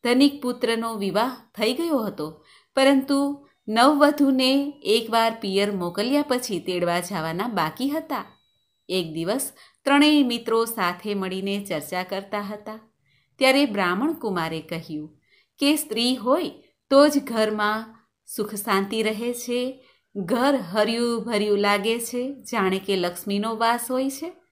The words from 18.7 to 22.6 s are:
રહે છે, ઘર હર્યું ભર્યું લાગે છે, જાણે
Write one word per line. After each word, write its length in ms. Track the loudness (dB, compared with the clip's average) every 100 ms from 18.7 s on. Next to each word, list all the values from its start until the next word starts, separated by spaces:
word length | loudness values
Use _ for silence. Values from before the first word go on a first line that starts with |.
| 0 0 -2
રહે 280 | -2 -2 -4
છે, 260 | -6 -4 -4 -4 -8 _ _ _ -10
ઘર 400 | -2 0 2 0
હર્યું 640 | 0 0 0 2 0 -2
ભર્યું 360 | -2 -2 2 2
લાગે 360 | 2 2 0 -2
છે, 220 | -4 -6 -6 -8
જાણે 360 | -6 -2